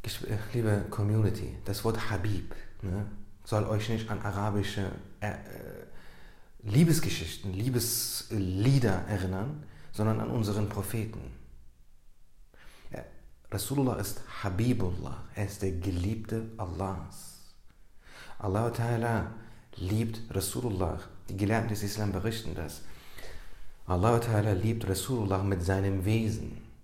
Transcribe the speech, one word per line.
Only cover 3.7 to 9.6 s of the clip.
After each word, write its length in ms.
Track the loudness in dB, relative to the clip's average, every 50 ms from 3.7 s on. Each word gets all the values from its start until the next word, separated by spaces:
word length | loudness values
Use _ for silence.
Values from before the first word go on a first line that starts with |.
| 2 0 2
nicht 220 | 0 0 0 0 -2
an 100 | -4 -2 -2
arabische, 680 | -2 -2 0 0 2 2 2 0 0 0 -2 -2 -2 -4 -8 -12 -14 -10 -6
äh, 100 | -4 -4
äh, 60 | -4 -6 -10 -12 -12 -12 -12 -12 -12 -12 -12 -12 -12 -12 -12 -12 -14 -14 -16 -16 -16 -18 -20 -20 -18 -10 -4
Liebesgeschichten, 920 | 4 8 8 8 8 8 4 4 2 0 -2 -4 -6 -6 -6 -4 -4 -2
Liebeslieder 1500 | 0 0 2 2 2 2 2 0 -2 -2 -2 -4 -6 -6 -4 -2 0 0 2 2 4 6 6 6 8 6 6 4 4 2
erinnern, 560 | 0 0 0 0 0 0 0 -2 -2 -4 -8